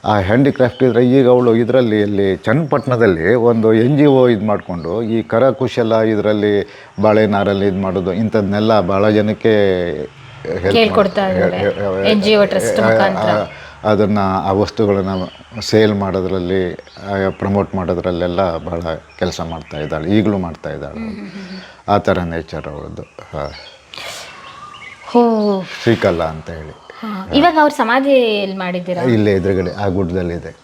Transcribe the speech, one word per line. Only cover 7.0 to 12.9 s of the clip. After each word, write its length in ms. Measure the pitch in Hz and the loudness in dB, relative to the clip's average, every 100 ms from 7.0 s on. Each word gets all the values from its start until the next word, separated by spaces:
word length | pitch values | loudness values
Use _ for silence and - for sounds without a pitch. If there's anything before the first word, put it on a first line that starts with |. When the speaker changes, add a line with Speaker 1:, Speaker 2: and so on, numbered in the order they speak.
Speaker 1:
ಬಾಳೆ 260 | 107 107 107 | 2 4 4
ನಾರಲ್ಲಿ 400 | 101 98 98 101 | 2 0 0 0
ಇದು 140 | 92 | 0
ಮಾಡೋದು 320 | 95 92 90 | -2 -2 -2
ಇಂಥದ್ನೆಲ್ಲ 680 | 92 110 110 98 104 110 110 | -2 0 0 0 0 2 2
ಭಾಳ 280 | 90 98 107 | 2 2 4
ಜನಕ್ಕೆ 760 | 107 107 104 117 107 98 92 87 73 73 - - - | 2 0 0 2 4 2 0 -2 -6 -10 -14 -20 -16
ಹೆಲ್ಪ್ 280 | 78 92 98 | -10 -4 0
Speaker 2:
ಕೇಳ್ಕೊಡ್ತಾ 500 | 226 214 190 196 202 | 2 2 2 0 0
Speaker 1:
ಮಾಡ್ತಾರೆ. 360 | 190 185 190 180 | -2 0 0 0
Speaker 2:
ಇದ್ದಾರೆ. 380 | 101 - 202 190 | -2 -2 -4 0
Speaker 1:
ಹೆ-, 60 | |
ಹೆ-, 80 | 104 | 0
Speaker 2:
ಎನ್ 120 | 104 | 2
ಜಿ 120 | 104 151 | 2 2
ಒ 100 | 196 | 2
ಟ್ರಸ್ಟ್ 340 | 190 185 107 | 0 0 2
Speaker 1:
ಆ, 40 | |
Speaker 2:
ಮುಖಾಂತರ. 640 | 110 | 2